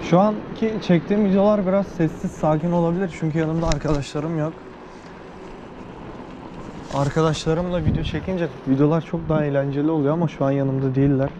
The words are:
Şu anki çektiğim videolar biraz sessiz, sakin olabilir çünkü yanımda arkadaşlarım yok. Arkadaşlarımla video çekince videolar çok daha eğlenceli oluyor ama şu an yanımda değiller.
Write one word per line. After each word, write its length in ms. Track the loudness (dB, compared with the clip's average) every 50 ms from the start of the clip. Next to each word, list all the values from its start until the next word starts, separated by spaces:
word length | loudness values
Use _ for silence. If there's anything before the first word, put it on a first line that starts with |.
| 0 4
Şu 80 | 4 6
anki 540 | 6 4 2 -2 -6 -10 -6 -2 -2 -2 -2 -2
çektiğim 440 | 2 2 2 2 4 2 0 2 2
videolar 420 | 4 4 4 6 6 4 4 2 2
biraz 200 | 2 2 0 0
sessiz, 440 | 0 0 0 0 0 -2 -6 -6
sakin 400 | -6 0 2 2 2 2 2 2
olabilir 440 | 2 2 2 2 2 0 -2 -4 -4 -4
çünkü 200 | -4 -2 0 0
yanımda 280 | 0 0 0 0 2 0
arkadaşlarım 720 | 0 0 0 0 0 0 -2 -4 -6 -6 -4 -4 -2 -2
yok. 140 | -2 -4 -6 -8 -16 -18 -18 -18 -18 -18 -18 -18 -18 -18 -18 -18 -18 -18 -18 -16 -16 -16 -16 -16 -16 -16 -16 -16 -16 -16 -16 -14 -14 -14 -14 -14 -14 -16 -16 -16 -16 -14 -14 -14 -14 -14 -14 -14 -12 -6 -2
Arkadaşlarımla 920 | 0 0 0 2 2 2 2 2 0 0 0 0 0 0 -2 -2 0 0
video 180 | 0 0 0 -2
çekince 440 | -2 -4 -4 -4 -2 -2 -2 -2 -2 -4 -8 -2 0
videolar 340 | 2 4 4 4 4 2
çok 280 | 0 -2 -6 -6 -2 0
daha 160 | 2 2 2
eğlenceli 460 | 2 2 2 2 2 0 0 0 2
oluyor 220 | 2 2 2 2 2
ama 140 | 2 2 0
şu 180 | 0 0 0
an 60 | 2
yanımda 440 | 2 2 2 2 0 0 0 2 2
değiller. 340 | 4 4 4 4 4 2 0 -2 -8